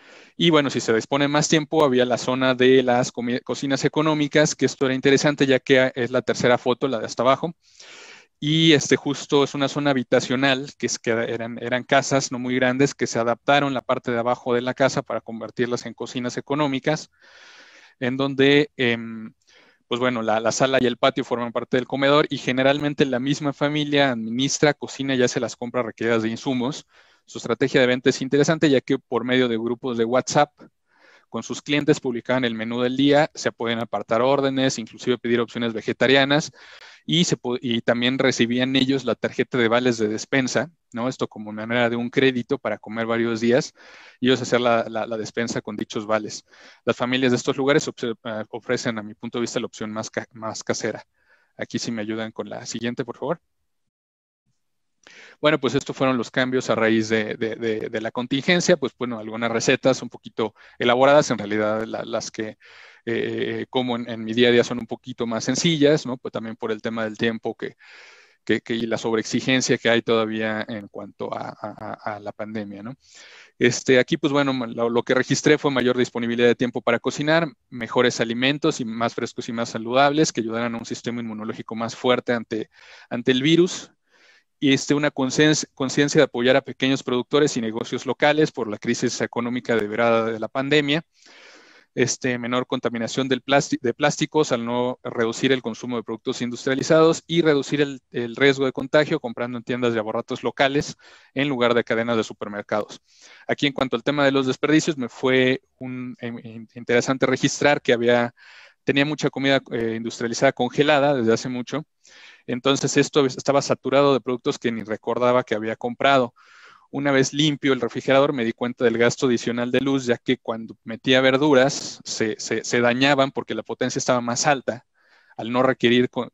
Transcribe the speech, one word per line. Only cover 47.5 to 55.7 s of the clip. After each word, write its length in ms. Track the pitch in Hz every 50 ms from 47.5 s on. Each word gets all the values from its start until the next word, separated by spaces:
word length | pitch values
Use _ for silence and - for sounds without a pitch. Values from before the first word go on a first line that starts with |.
| 131
lugares 320 | 143 135 135 143 156 -
obse-, 300 | 147 - - - 120 110 - -
eh, 200 | 120 110 107 110 -
ofrecen, 500 | - 117 - - 123 113 - 127 113 110
a 40 | 104
mi 100 | 104 104
punto 240 | - - 117 -
de 40 | 123
vista, 180 | 117 110 - 127
la 80 | 113
opción 240 | 104 - - 113 107
más 180 | 107 110 110 -
ca-, 180 | - 110 110 - -
más 300 | 113 110 110 104 - -
casera. 420 | - 113 - - 110 104 - - _ _ _ _ _ _ _ _ _ _
Aquí 240 | - 110 - - 113
sí 140 | - 127 117
me 80 | 113
ayudan 320 | 104 107 110 113 110 110 -
con 160 | - 104 104
la 160 | 110 117 120
siguiente, 400 | - - 113 117 120 120 - 127
por 120 | 120 120
favor. 220 | - - 135 170 - _ _ _ _ _ _ _ _ _ _ _ _ _ _ _ _ _ _ _ _ _ _ _ _ _ _ _ _ _ _ _ _ _ - - - - - - _
Bueno, 180 | - 151 156 143
pues 140 | 135 120